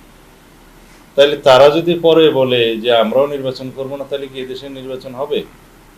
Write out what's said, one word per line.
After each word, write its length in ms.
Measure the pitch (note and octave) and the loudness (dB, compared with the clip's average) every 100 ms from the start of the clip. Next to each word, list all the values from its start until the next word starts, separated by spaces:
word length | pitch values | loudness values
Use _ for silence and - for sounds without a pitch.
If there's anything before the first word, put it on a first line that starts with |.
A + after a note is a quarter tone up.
| _ _ _ _ _ _ _ _ - - _ - | _ _ _ _ _ _ _ _ -20 -20 _ 0
তাইলে 220 | C#3+ D3 | 2 2
তারা 320 | C#3+ B2+ C#3+ | 4 6 6
যদি 300 | D#3 E3+ E3+ | 4 0 0
পরে 300 | E3 D#3+ D#3 | 2 4 4
বলে 480 | C3 B2+ B2 A#2 A2+ | 4 0 0 0 -2
যে 180 | A#2+ A#2 | 0 2
আমরাও 320 | G#2+ B2 C#3+ | 2 0 0
নির্বাচন 440 | C#3+ C3 C3 C3 B2+ | -4 -8 -10 -12 -12
করবো 220 | C3 C#3 | -12 -12
না, 80 | C3+ | -10
তাহলে 180 | C#3 C3+ | -10 -10
কি 120 | C3 | -12
এই 60 | B2+ | -12
দেশে 240 | B2+ C#3 | -14 -16
নির্বাচন 460 | C3+ C3 C3 C3 B2 | -16 -14 -14 -14 -12
হবে? 280 | D3 B2 - - _ _ _ | -6 -6 -8 -18 _ _ _